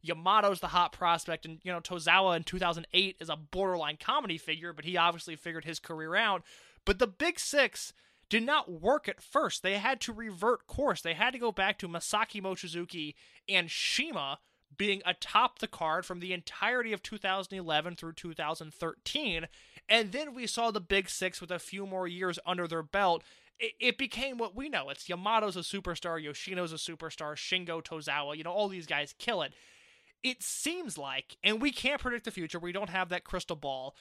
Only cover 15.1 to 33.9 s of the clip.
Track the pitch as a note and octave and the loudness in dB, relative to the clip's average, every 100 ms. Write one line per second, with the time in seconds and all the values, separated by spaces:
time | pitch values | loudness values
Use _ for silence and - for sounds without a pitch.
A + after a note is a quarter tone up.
15.1 | F3+ - G#3 A#3+ - A3 - D#3+ D#3+ F3+ | -2 2 4 4 2 -8 -2 0 0 -2
16.1 | F3+ F3+ F3+ - - G#3 B3 A3+ G3+ - | -8 -4 -6 -6 -2 0 2 0 -4 -6
17.1 | G#3+ F#3+ F#3+ F#3 F#3+ E3+ D3+ E3 F3 E3 | -6 -2 -2 -2 -8 2 2 2 -8 -12
18.1 | E3 F3 D#3+ D3+ D#3+ D#3 - E3+ - - | -10 -10 -4 -4 -4 -8 -6 -6 -6 -4
19.1 | C#4+ C#4 E3 E3 - - - - A3 G#3+ | -2 0 -2 -4 -14 -20 -20 4 4 4
20.1 | A#3 D4+ B3+ A#3 - A#3 G#3 E3+ G3 F#3+ | -2 -6 -6 -4 0 2 0 2 2 2
21.1 | - F#3 - E3+ F3 - F#3+ G3 F#3+ F3+ | -2 -4 -4 -8 -8 -6 -10 -6 -4 -4
22.1 | F3 F#3 E3+ - F3+ E3+ E3 D#3 G3 G3 | -2 -2 -2 -2 -2 0 -2 -2 2 4
23.1 | E3+ - - _ _ A3+ - B3 A#3+ C4 | 4 -2 -20 _ _ -6 2 0 2 -4
24.1 | - C4+ B3 A3+ F#3+ D4 A3+ C#3 C#3 - | -4 -4 -2 -4 -4 -4 -4 -4 -8 -6
25.1 | F3 G3 A3 G#3+ F3+ E3 G3+ F#3 E3+ F3 | -4 2 2 2 -2 -6 -6 -4 -4 -4
26.1 | E3 D3 C#3+ - F#3 F3 D#3+ - D#3+ D#3+ | -4 -4 -8 -6 -4 -4 -4 -8 -8 -10
27.1 | - D3+ D3 - F#3 F3 E3 - D#3+ D3 | -8 -8 -6 -2 -2 0 -6 -6 -8 -2
28.1 | C#3+ C#3+ D#3 D#3+ F3+ G3+ F#3+ D#3 D3 D3 | -2 -2 -6 -2 0 0 -2 -2 -2 -2
29.1 | - - G#3 C#3+ - - - - _ _ | -4 -2 0 -2 -6 -20 -20 -20 _ _
30.1 | _ B3+ B3+ - - D4 F4+ D4+ D#3 C#3 | _ -4 -2 -6 -4 -2 -2 -6 -6 -4
31.1 | C3 - - G3 G#3+ C#4+ - B3+ C#4+ B3+ | -4 -6 0 2 4 0 0 0 0 -2
32.1 | A#3+ A3+ F#3+ D#3+ F3 F3 F3+ G3+ F#3 F3+ | -4 -6 -6 -6 -6 -4 -4 -2 -2 -2
33.1 | F3 - F3+ - D#3+ C#3+ C3+ C3 | -4 -4 -8 -4 -6 -4 -6 -8